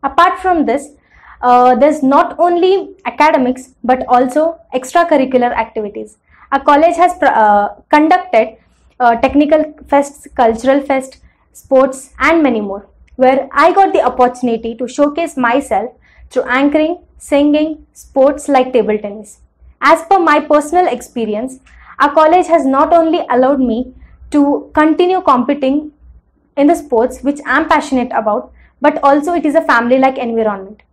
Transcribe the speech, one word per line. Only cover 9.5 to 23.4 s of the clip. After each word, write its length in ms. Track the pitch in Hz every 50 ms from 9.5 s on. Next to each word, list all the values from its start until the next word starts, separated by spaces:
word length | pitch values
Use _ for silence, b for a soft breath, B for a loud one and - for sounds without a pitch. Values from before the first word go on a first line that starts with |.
| 311 311 302 302 - - - -
fests, 400 | - 277 285 285 - - - - _
cultural 460 | - 254 226 226 226 - 254 269 285
fest, 380 | 285 - 277 262 262 262 - _ _ _ _ _ _ _ _
sports 600 | - _ _ 269 262 262 277 262 - - - _ -
and 240 | 254 285 339 339 311
many 160 | 269 240 220
more, 280 | 208 196 196 202 - _ _ _ - _ _
where 320 | - 254 254 269 269 269 - -
I 180 | 277 294 339
got 220 | 370 392 392 381 381
the 80 | 339
opportunity 760 | 247 247 247 - 254 247 254 - - 247 233 226 - 226 233
to 120 | 226 262 233
showcase 500 | - - 285 294 294 330 339 320 - 269
myself 540 | 247 233 220 277 285 - 233 190 208 - - b b b b b b b
through 140 | - 254 -
anchoring, 560 | - 240 262 277 285 294 311 311 320 349 349 _ _ _ _
singing, 720 | - - 294 285 285 294 294 302 311 320 311 302 - _ _
sports 560 | - - - _ 269 262 277 285 294 - -
like 240 | 285 262 254 254 254
table 240 | 247 208 196 208 214
tennis. 420 | 208 208 202 220 208 - - _ _ _ _ _ _ - _ _
As 240 | - 277 320 320 - -
per 100 | 392 381
my 220 | 349 320 294 302
personal 460 | 302 - 302 294 294 294 - 359 359 311
experience, 720 | 247 240 - - _ 240 226 214 208 208 233 262 - - b b b b b b b b
our 140 | 247 294 285
college 340 | 320 311 311 330 370 359 -
has 180 | 320 330 269
not 260 | 269 262 262 302 294
only 340 | 349 339 330 320 320 349 - -
allowed 320 | - 240